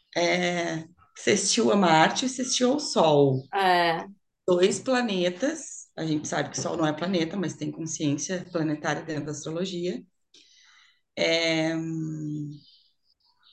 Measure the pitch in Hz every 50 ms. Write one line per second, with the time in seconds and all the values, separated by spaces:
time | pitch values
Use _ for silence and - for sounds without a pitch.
0 | _ _ - 170 175 170 175 180 180 175 175 175 170 170 160 160 160 - - _
1 | _ _ - - - - 214 202 - - - 240 226 233 214 202 196 170 160 156
2 | 160 185 - - - 254 - - 254 - - - 247 247 269 302 - - - 226
3 | 175 160 151 143 143 139 131 131 135 - - 202 196 185 180 175 175 170 165 170
4 | 202 202 202 _ _ _ _ _ _ - 180 180 185 208 226 - - - 262 247
5 | 240 226 196 185 175 180 180 - - 285 320 330 - - - - - - _ -
6 | 160 160 151 151 151 - - 156 147 147 - - - 170 165 165 160 156 151 151
7 | 170 180 196 175 160 160 - 202 175 156 135 - 147 151 151 - 165 160 - -
8 | 165 147 139 151 - - 190 180 180 - - 170 156 156 151 151 - 165 147 160
9 | 165 165 160 147 139 151 147 139 - 156 160 170 185 190 196 175 175 175 208 254
10 | - - _ _ _ _ _ _ _ _ _ _ _ _ _ _ _ _ _ _
11 | _ _ _ - 170 165 165 165 165 165 165 160 160 160 165 165 165 165 160 160
12 | 160 156 156 156 156 151 151 151 147 147 147 143 - - - - _ _ _ _
13 | _ _ _ _ _ _ _ _ _ _